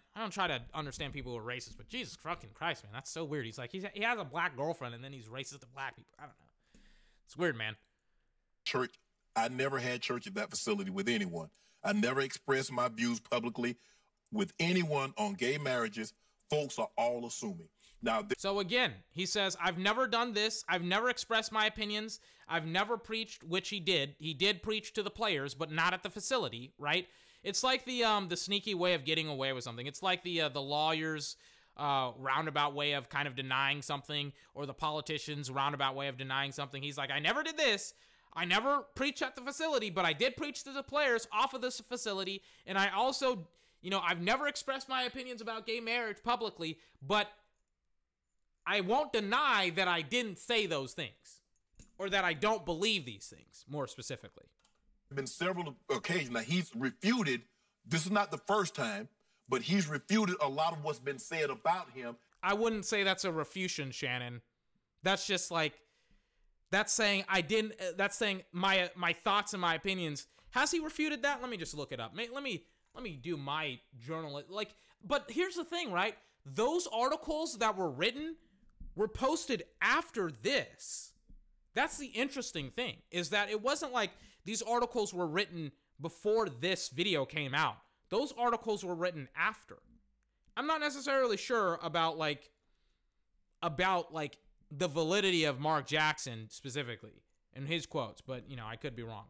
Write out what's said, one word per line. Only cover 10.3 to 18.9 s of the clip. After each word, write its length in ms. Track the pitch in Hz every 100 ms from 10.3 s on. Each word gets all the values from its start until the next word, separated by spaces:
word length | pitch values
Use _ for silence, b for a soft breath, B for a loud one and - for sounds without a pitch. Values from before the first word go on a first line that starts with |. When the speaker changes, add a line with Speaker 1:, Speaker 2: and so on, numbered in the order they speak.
| -
Speaker 2:
that 140 | 104
facility 420 | - - 208 190
with 180 | 190 208
anyone. 400 | 233 202 85 160 b b b
I 100 | -
never 280 | 208 123 131
expressed 500 | 135 - - 135 135
my 180 | 123 104
views 300 | 113 120 117
publicly 580 | - 123 117 113 120 123 b b b _ -
with 220 | 214 190 -
anyone 540 | 170 180 165 147 135 170
on 160 | 208
gay 240 | 202 123 147
marriages. 560 | 139 127 113 107 107 - b b -
Folks 280 | 151 143 -
are 120 | - -
all 280 | 120 120 120
assuming. 440 | - 110 87 80 _ B B
Now, 200 | 117 220
th- 180 | 208 -
Speaker 1:
So 200 | 196 202
again, 340 | 185 240 226